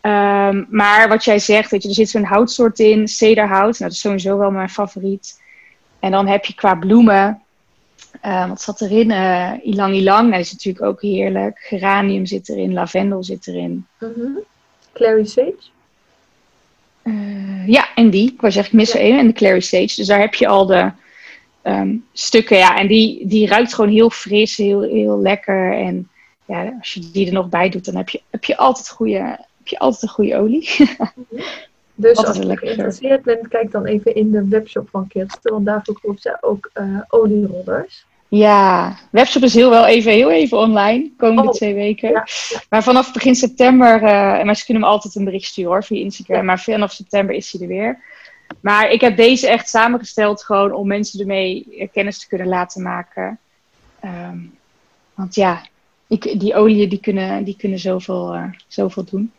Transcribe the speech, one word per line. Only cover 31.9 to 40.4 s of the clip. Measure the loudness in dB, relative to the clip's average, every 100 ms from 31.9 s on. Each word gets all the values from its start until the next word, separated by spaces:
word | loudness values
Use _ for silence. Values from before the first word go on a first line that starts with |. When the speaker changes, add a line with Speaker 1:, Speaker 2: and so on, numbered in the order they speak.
| 0
Speaker 2:
Dus | 2 4
Speaker 1:
Altijd | 2
Speaker 2:
als | -2
Speaker 1:
een |
Speaker 2:
je | -4
Speaker 1:
lekker | -4 -6
geur. | -6
Speaker 2:
geïnteresseerd | -6 -6 -2 0
bent, | 0 -4 -4
kijk | -4 -4
dan | -6 -4
even | -2 -2 0
in | 0
de | 0 0
webshop | -2 -2 -10 -8
van | -10 -8
Kirsten, | -8 -8 -8 -6
want | -2 -2
daar | -4
verkoopt | -6 -8 -8 -8
zij | -8 -6
ook, | -4 -6 -8
eh, | -10 -8 -8 -2
olierollers. | 0 2 0 -2 -6 -6 -6 -8 -18 _ _ _
Speaker 1:
Ja, | 2 6 6 4 2 -2 -8 _
webshop | 2 2 4
is | 4
heel | 6 6
wel | 6 6
even, | 4 4
heel | 4 4
even | 2